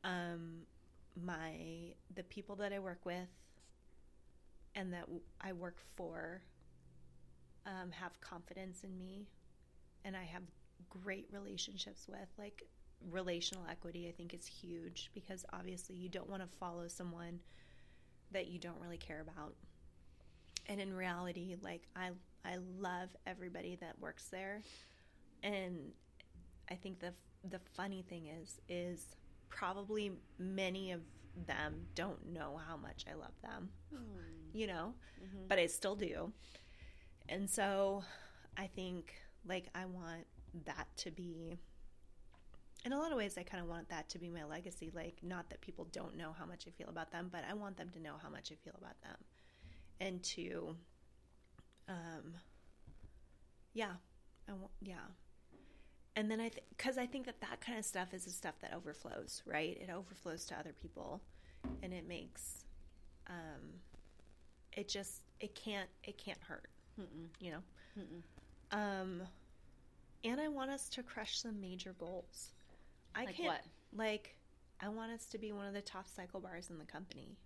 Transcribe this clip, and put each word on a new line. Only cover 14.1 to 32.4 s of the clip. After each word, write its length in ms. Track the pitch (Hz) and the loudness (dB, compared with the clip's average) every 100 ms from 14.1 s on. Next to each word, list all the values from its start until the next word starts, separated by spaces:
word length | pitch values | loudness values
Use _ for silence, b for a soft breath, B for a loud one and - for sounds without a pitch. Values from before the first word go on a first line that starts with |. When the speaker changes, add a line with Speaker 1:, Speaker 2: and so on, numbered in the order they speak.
Speaker 1:
think, 200 | 170 170 | -2 -4
is 140 | 175 - | -4 -4
huge, 640 | - 180 170 165 175 - | -6 -2 -2 0 -2 -4
because 320 | - 180 190 - | -6 -4 -4 -2
obviously 440 | 180 185 185 - 180 | -2 -2 -2 -4 -2
you 120 | 180 | 0
don't 220 | 180 - | 0 0
wanna 180 | 196 185 - | 0 -2 0
follow 300 | 180 170 170 | 0 2 0
someone 520 | - 180 170 170 170 B B B B B B B B - | 0 0 0 -2 -2 B B B B B B B B 0
that 140 | 190 - | 2 2
you 120 | 175 | 0
don't 220 | 175 170 | -2 -2
really 160 | 170 170 | -4 -4
care 240 | - 151 | -2 -2
about. 340 | 156 151 151 - - - - - B B B B B - - | -2 -2 -4 -6 -12 -12 -14 -14 B B B B B 0 2
And 140 | 202 | 2
in 140 | 196 | 4
reality, 640 | 185 185 175 180 175 180 180 | 4 4 4 2 2 0 -2
like, 220 | 190 170 - 185 | -2 -4 -4 -2
I, 140 | 185 180 180 - | 0 -2 -8 -6
I 140 | 185 180 180 185 | 0 0 0 0
love 300 | 190 180 185 - - | 2 4 0 -2 -4
everybody 500 | 185 180 175 180 175 | -2 -2 0 -2 -2
that 180 | 170 - | -4 -2
works 300 | 165 - - | -2 -2 -4
there. 340 | 185 190 208 214 B B B B B B - | 0 0 0 -4 B B B B B B 0
And 500 | 202 202 185 175 147 - - - - - - - - | 4 4 4 2 0 -6 -14 -16 -14 -12 -12 -10 -6
I 40 | 180 | -2
think 240 | 190 180 | -2 0
the, 120 | 175 175 - - 190 | -2 -2 -12 -8 -4
the 100 | 180 180 | -4 -4
funny 280 | - 196 190 185 | 0 2 2 -2
thing 200 | 175 156 | -4 -2
is, 320 | 165 160 - - | -4 -6 -8 0
is 360 | 175 175 175 - - - - - | 2 4 2 -4 -10 -14 -14 -8
probably 640 | - 185 196 202 214 208 185 - - | 2 4 4 4 6 6 2 -6 0
many 540 | 185 190 190 180 190 | 2 6 6 6 2
of 80 | 175 - - - 180 165 | 2 -2 -10 -8 -4 2
them 280 | - 151 156 170 - | 4 6 4 0 4
don't 360 | 190 - - | 4 2 0
know 280 | 170 | 0